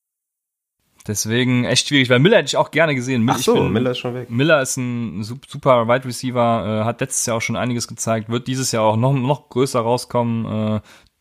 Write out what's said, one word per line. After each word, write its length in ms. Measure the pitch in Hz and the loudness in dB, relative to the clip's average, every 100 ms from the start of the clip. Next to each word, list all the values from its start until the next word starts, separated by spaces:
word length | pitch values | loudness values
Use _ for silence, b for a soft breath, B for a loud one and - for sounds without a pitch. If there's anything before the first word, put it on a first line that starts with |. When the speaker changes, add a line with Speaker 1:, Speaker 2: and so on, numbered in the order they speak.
| _ _ _ _ _ _ _ _ _ _ - | _ _ _ _ _ _ _ _ _ _ -8
Speaker 1:
Deswegen 600 | 104 110 117 123 123 113 | -6 -2 0 2 2 2
echt 220 | 123 - | 0 2
schwierig, 200 | 143 123 | 2 4
weil 100 | 123 | 6
Miller 180 | 156 220 | 6 6
hätte 100 | 143 | 4
ich 100 | 135 | 0
auch 140 | 151 | 0
gerne 240 | 143 160 135 | 2 2 0
gesehen. 320 | 123 131 110 | 0 0 2
Speaker 2:
Ach 80 | - | 2
Speaker 1:
Ich 60 | 131 | 2
Speaker 2:
so, 80 | 233 | 2
Speaker 1:
bin 160 | 90 | 2
Speaker 2:
Miller 180 | 101 127 | 0 0
ist 80 | 123 | -2
schon 160 | 127 123 | -6 -8
weg. 140 | 120 | -6
Speaker 1:
Miller 320 | 117 147 156 | 0 2 2
ist 160 | 131 - | 2 -4
ein 440 | 123 120 117 82 | -4 -4 -6 -8
sup-, 220 | 107 127 - | -10 -12 -14
super 400 | 139 143 127 117 | -4 2 4 4
Wide 180 | 123 131 | 0 -2
Receiver, 760 | 117 131 123 117 113 92 110 | -8 -4 0 0 0 -2 -2
äh, 40 | 110 | -2
hat 140 | 117 | -4
letztes 240 | 135 - - | -4 -4 -4
Jahr 120 | 113 | -2
auch 40 | |
schon 160 | - 110 | -4 -4
einiges 300 | 113 120 - | -4 -4 -6
gezeigt, 420 | 117 - 113 110 | -8 -4 -4 -2
wird 180 | 117 131 | -6 -4
dieses 240 | 131 131 | -4 -2
Jahr 120 | 113 | 0
auch 120 | 110 110 | 2 2
noch, 180 | 127 | 2
noch 360 | 139 123 147 - | 2 0 -2 -4
größer 320 | 123 131 123 | -2 0 0
rauskommen. 960 | 113 120 - 120 117 113 110 107 107 107 | 0 0 -2 -2 -2 -2 -2 -2 -2 -2
Äh, 40 | b b b _ | b b b _